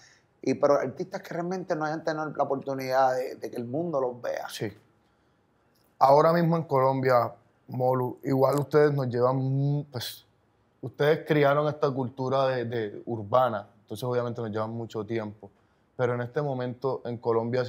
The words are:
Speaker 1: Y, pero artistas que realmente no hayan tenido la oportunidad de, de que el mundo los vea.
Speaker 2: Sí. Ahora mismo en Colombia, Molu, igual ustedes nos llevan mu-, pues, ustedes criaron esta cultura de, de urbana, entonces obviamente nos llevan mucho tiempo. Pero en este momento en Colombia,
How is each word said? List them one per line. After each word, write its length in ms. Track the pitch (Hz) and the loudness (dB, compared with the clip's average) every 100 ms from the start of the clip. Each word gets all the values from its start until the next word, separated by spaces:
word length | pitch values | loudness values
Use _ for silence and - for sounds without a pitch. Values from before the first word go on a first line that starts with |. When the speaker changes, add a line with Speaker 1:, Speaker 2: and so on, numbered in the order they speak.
| - _ _ _ | -20 _ _ _
Speaker 1:
Y, 100 | - | -4
pero 220 | 113 143 143 | 2 4 4
artistas 480 | 131 - 185 196 | 0 -6 -8 -10
que 100 | - | -10
realmente 420 | 165 170 185 - 160 | -6 -6 -6 -4 -4
no 100 | 156 | -4
hayan 180 | 156 | -4
tenido 220 | 160 156 156 | -4 -4 -4
la 140 | 147 | -2
oportunidad 720 | 135 135 135 135 131 131 131 127 | -2 -2 -4 -6 -2 2 4 2
de, 200 | - - | -4 -8
de 140 | 113 | -10
que 80 | 120 | -8
el 80 | 120 | -6
mundo 340 | 139 175 143 | -4 -4 -2
los 220 | 127 120 | -2 -4
vea. 260 | 117 - - | -8 -8 -8
Speaker 2:
Sí. 220 | - 110 - _ _ _ _ _ _ _ _ _ _ _ - | -8 -8 -10 _ _ _ _ _ _ _ _ _ _ _ 4
Ahora 340 | 135 143 160 | 6 8 6
mismo 240 | 170 165 165 | 4 4 2
en 80 | |
Colombia, 720 | - 139 131 135 131 123 113 - _ _ - | 0 2 2 2 4 4 2 -4 _ _ -10
Molu, 500 | 127 127 127 127 - | -2 0 0 -2 -6
igual 340 | 135 135 131 143 | -2 2 4 2
ustedes 340 | 139 151 151 | 2 4 4
nos 140 | 143 127 | 4 -2
llevan 260 | 120 123 135 | 2 2 2
mu-, 460 | 131 135 143 147 139 | 0 0 0 -2 -4
pues, 340 | 123 - - - _ _ _ _ _ | -10 -10 -12 -20 _ _ _ _ _
ustedes 440 | 123 - 147 156 - | -10 0 2 2 2
criaron 400 | 151 139 147 151 | 4 4 4 0
esta 220 | 147 147 | 0 -2
cultura 540 | 131 123 - 127 135 131 | -2 -4 -4 -2 2 2
de, 160 | 127 120 | 0 -2
de 380 | 120 107 104 - | -4 -4 -8 -8
urbana, 600 | 113 101 123 127 104 104 _ | -8 0 2 2 0 -8 _
entonces 220 | - 110 127 | -14 -8 -4
obviamente 340 | 123 120 117 | -2 -2 -4
nos 100 | 113 | -6
llevan 180 | 107 110 | -4 -4
mucho 360 | 117 113 113 104 | -6 -8 -8 -6
tiempo. 440 | 113 107 104 98 _ _ _ _ - | -6 -6 -10 -20 _ _ _ _ -4
Pero 160 | 123 | -2
en 80 | 123 | -2
este 200 | 120 151 | -4 -4
momento 600 | 147 127 127 117 135 127 | -4 -4 -6 -4 -4 -4
en 140 | 120 120 | -6 -6
Colombia, 460 | 120 113 117 127 | -2 0 0 -2